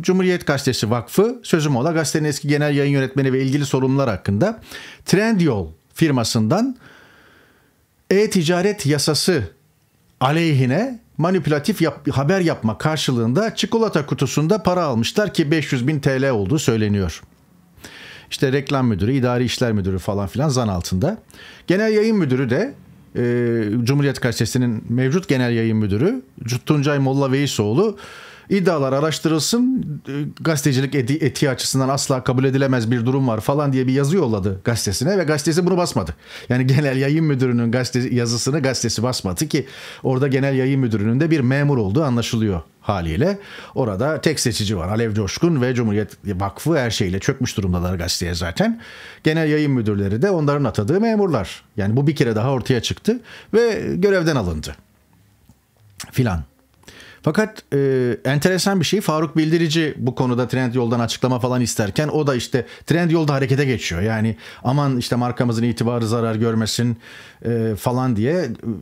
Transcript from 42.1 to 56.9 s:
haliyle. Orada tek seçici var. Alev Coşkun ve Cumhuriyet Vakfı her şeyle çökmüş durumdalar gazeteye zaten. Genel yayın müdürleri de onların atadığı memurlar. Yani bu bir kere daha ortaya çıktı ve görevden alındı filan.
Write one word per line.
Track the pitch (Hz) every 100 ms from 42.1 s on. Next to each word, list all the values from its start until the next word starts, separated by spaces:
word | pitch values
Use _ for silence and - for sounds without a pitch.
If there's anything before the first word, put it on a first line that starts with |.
| 120 110 117 107 87 - _
haliyle. | - 98 82 80 175 202 - - - -
Orada | 120 92 139 151
tek | 160 135
seçici | 120 104 104 101
var. | 87
Alev | 110 113
Coşkun | 104 95 - 175 147
ve | 127
Cumhuriyet | 123 110 104 104 - 98
Vakfı | 92 98 - 147 160
her | 120
şeyle | - 95 95
çökmüş | - - 123 -
durumdalar | 95 87 87 92
gazeteye | 82 - 87 85
zaten. | 98 - 220 226 - - - -
Genel | 156 160 156
yayın | 151 147
müdürleri | 127 107 101 98 110
de | 196
onların | 180 143 143
atadığı | 127 - 104 180
memurlar. | 226 214 196 127 95 - _ -
Yani | 101 120
bu | 143
bir | 147
kere | 123 107
daha | 127
ortaya | 131 107 123
çıktı | - - - 240 - - -
ve | 214 233 202 - 165
görevden | 202 190 165 135
alındı | 90 78 - - _ _ _ _ _ _ _ _ _ _ _ - -
filan. | - 120 85 69 _ _ _ -